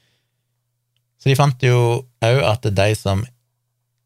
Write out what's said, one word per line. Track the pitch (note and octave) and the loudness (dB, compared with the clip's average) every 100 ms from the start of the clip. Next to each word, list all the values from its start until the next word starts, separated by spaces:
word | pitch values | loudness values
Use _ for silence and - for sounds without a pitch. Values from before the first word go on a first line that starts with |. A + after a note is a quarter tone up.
| _ _ _ _ _ _ _ _ _ _ _ _ | _ _ _ _ _ _ _ _ _ _ _ _
Så | C3+ | -2
de | C3+ | 2
fant | C#3+ B2+ | 0 0
jo | C3 B2 A#2+ A#2 - _ | 0 2 2 -2 -8 _
også | A2+ A#2+ - | 0 0 0
at | G#2+ A2 | -2 -2
de | G2 G#2 G#2+ | 0 0 -2
som | G2 G2 A#2+ _ _ _ _ _ _ _ | -4 -4 -6 _ _ _ _ _ _ _